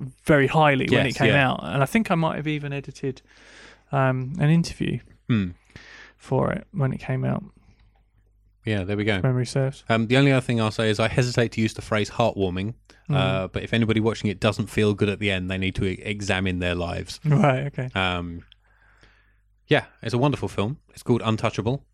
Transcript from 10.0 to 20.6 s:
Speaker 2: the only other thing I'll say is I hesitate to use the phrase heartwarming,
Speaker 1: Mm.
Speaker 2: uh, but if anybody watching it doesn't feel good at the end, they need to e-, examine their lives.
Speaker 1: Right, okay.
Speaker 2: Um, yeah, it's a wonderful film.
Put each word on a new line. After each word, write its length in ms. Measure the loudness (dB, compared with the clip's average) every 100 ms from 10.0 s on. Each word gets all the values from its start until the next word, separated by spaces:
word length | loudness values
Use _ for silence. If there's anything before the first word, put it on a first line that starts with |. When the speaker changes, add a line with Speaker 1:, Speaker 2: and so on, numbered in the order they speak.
| 4
Speaker 2:
the 80 | 4
only 160 | 6
other 120 | 4
thing 160 | 2 0
I'll 100 | 0
say 180 | 0 0
is 80 | 2
I 80 | 0
hesitate 440 | 2 0 0 0
to 80 | 0
use 120 | -2
the 80 | -2
phrase 280 | -4 -2 0
heartwarming, 640 | 0 0 2 -2 -2 -6 -8 _ _ -2
Speaker 1:
Mm. 60 |
Speaker 2:
uh, 320 | 0 2 0 -4
but 160 | -6
if 100 | -2
anybody 280 | 0 2 2
watching 280 | 0 0 -4
it 120 | 0
doesn't 260 | 0 0 -2
feel 260 | 2 2
good 160 | 2 0
at 120 | 0
the 100 | -2
end, 180 | -2 -2
they 100 | -2
need 180 | -2 -2
to 80 |
e-, 160 | -2 -4
examine 560 | -6 -6 -2 0 0 0
their 160 | -2
lives. 460 | -2 -4 -6 -8 -6
Speaker 1:
Right, 420 | 2 4 4 2 -4
okay. 200 | -8 -6
Speaker 2:
Um, 480 | -2 -2 -2 -6 -10 -16 _ _ _ _ _ -20 _ _ _ _ _ -2
yeah, 160 | 0 -2 _
it's 120 | -4
a 40 | 0
wonderful 300 | 0 0 -4
film. 300 | -2